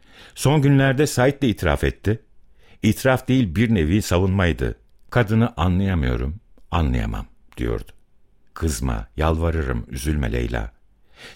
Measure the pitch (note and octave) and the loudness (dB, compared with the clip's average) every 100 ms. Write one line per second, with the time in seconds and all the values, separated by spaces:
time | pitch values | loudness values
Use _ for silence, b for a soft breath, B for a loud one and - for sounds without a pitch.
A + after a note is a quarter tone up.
0 | B B B - C3 D3+ C#3 C3+ C3+ B2+ | B B B -2 2 4 4 4 4 2
1 | D3 - B2+ - C3 G2 F2 C#2+ C#2 - | 0 2 2 2 -2 0 0 0 -2 -2
2 | G2 A2+ _ - - b b b G#2+ - | -4 -4 _ -20 -20 b b b 0 2
3 | C3 B2 - C3 G#2 D#2 A#2 G#2+ D2+ G2+ | 2 0 2 0 2 0 2 2 2 0
4 | - F2 F#2 F#2+ F2 D2+ A#1+ - _ - | 2 0 2 2 0 0 -4 -6 _ -20
5 | - B2 G2+ A2 A#2 - F2+ F2+ G2 F2 | -4 -2 2 2 0 0 0 0 0 0
6 | B1+ A#1 C2+ F#2 _ - - E2+ D2 B1 | -2 -2 -6 -8 _ -20 -6 -2 0 0
7 | G#1+ G1+ - _ - - A#1 A1 - - | -4 -8 -12 _ -20 -8 -6 -6 -10 -20
8 | _ _ _ _ _ - D#2+ C2+ C2 A1 | _ _ _ _ _ -6 -4 -4 -4 -6
9 | G#1+ - D#2 D#2+ E2 D#2+ C2 A#1+ A1 C2 | -8 -4 -2 0 0 -2 -4 -6 -8 -8
10 | D2 D2+ A#1+ A#1+ A#1+ A#1+ G#1+ _ _ _ | -4 -2 -2 -4 -4 -6 -8 _ _ _
11 | B B B | B B B